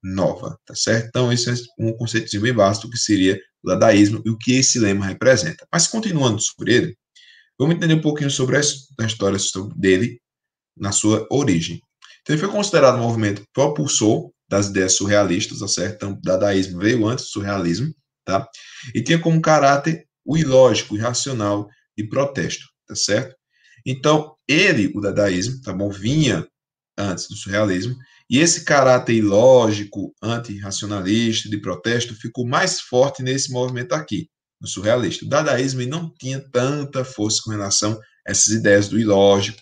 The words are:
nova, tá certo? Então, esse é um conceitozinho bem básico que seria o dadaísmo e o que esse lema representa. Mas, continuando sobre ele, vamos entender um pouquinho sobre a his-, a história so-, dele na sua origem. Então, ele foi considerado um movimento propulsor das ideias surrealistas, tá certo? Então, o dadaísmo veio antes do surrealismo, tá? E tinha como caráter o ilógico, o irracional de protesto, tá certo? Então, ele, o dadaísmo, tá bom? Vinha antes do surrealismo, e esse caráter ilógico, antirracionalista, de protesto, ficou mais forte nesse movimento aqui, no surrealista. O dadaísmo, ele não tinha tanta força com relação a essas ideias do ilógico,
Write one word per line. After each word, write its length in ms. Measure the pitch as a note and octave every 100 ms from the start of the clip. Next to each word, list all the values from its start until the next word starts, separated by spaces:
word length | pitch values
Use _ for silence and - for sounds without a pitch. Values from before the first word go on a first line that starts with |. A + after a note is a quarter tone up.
nova, 540 | F#2+ F#2+ F2 - - -
tá 100 | -
certo? 340 | - - A2+ A#2
Então, 240 | B2 A#2+
esse 180 | A#2+ A#2+
é 40 | A#2+ - -
um 140 | A2+
conceitozinho 480 | A2+ A2+ A2+ A2 G2+
bem 120 | A2+
básico 340 | A#2 G2 G2+ A#2
que 80 | -
seria 420 | - G2+ F#2 G2 - _
o 60 | -
dadaísmo 540 | G#2+ A2+ G#2 G#2 G#2+
e 60 | A2+
o 80 | A2
que 140 | B2+ C3
esse 220 | B2+ B2
lema 280 | G#2+ G2 F#2+
representa. 600 | F2 B2+ A#2 E2 - -
Mas, 140 | E3+ -
continuando 520 | A3+ G#3+ D#3 B2 G#2
sobre 340 | - - G2
ele, 240 | A#2+ - - _ _ _ _ _ -
vamos 180 | C#3+ E3+
entender 180 | E3+
um 60 | D#3
pouquinho 300 | D3+ D3 C#3
sobre 260 | C3+ B2+ C3+
a 40 |
his-, 280 | D3 - - -
a 60 | A2
história 320 | - G2 F#2+
so-, 320 | - F#2+ G#2
dele 460 | - F#2+ F#2 A#2+ - _ _ _ _ _ -
na 160 | G2+
sua 340 | - G#2+ G#2+ -
origem. 500 | C3 B2+ E2 E2+ E2 - _ - -
Então, 160 | - D#3
ele 80 |
foi 80 | G3
considerado 440 | G#3 G3+ D#3+ C3+ A2+
um 60 |
movimento 400 | A#2 A2+ G#2 G2+ -
propulsor 760 | - D3+ D3+ C#3 - G#2+ D#2+ - _ _
das 200 | G2 G2
ideias 260 | G2 F#2
surrealistas, 680 | - G2+ G2+ F#2+ F2+ - -
tá 80 | G2
certo? 260 | - A2
Então, 180 | - G2+
o 80 | G2
dadaísmo 580 | - F#2 G2+ G2 F#2 F2
veio 280 | G#2+ B2 G#2+
antes 180 | B2+
do 60 | -
surrealismo, 640 | G#2+ G2+ G2 E2+ F#2 D#3 - _ _ -
tá? 200 | F#2+ - - - - C3
E 80 | A2
tinha 160 | B2 E3+
como 220 | E3 D#3+
caráter 640 | D#3+ D3+ C#3 C#3+ D#3+ D#3+ - _
o 140 | - D#3+
ilógico, 580 | C#3 C3 B2 G#2 -
o 40 | G#2+
irracional 680 | A#2 A#2+ C#3 B2 G2+ G#2 G#2 _ _ -
de 100 | G#2+
protesto, 600 | C3 C#3 - E2 - - _ _
tá 80 |
certo? 400 | - - G#2+ - - _ _ _ _ C3+
Então, 480 | B2+ D3 D#3 - _ -
ele, 460 | D3+ G3+ C3 F#2
o 60 | G2+
dadaísmo, 640 | G2+ F#2+ G2+ F2+ A2 C3+
tá 100 | G#2
bom? 160 | F#2 G2+
Vinha 580 | F#2+ G#2+ D#3 C3+ F2 - _ _ _ _ -
antes 280 | G2+ F2 -
do 80 |
surrealismo, 600 | G#2 G2 G2+ G#2 F#2 A#2+ C3+ - _ _
e 80 | B2+
esse 260 | E3+ -
caráter 520 | - C#3+ C3 B2 B2 A2+
ilógico, 1000 | G#2 G2+ C3 B2+ G#2+ G#2 G2+ G2+ F2+ -
antirracionalista, 1300 | G#2+ A#2 A#2 G2+ G2 - G#2 G2+ F2+ A2 A#2 A2 A2
de 80 | G#2
protesto, 560 | F#2+ F2 A#2 A#2 -
ficou 320 | A2 A#2+ C3 A#2+
mais 340 | D#3 F#3 -
forte 420 | - B2 C#3 C3+
nesse 300 | B2+ C3 -
movimento 400 | B2+ B2+ B2 -
aqui, 380 | D#3 D#3 G2 E2 _ _ _
no 80 | -
surrealista. 600 | G2 G#2 B2 F#2+ - A2
O 20 |
dadaísmo, 540 | C#3+ D3+ B2+ C3+ C3
ele 80 | B2
não 200 | E3 D#3+
tinha 260 | - C3 C3+ -
tanta 540 | B2 C3 D3 C3+ C3+
força 380 | B2 - G#2+ -
com 60 | A2
relação 420 | G#2+ G2 - G#2 A2+ - _ -
a 40 |
essas 160 | G2+ A2
ideias 420 | A2 A2 G2+ G2+
do 100 | G2+
ilógico, 640 | A2 G2 G2+ G2 G#2 -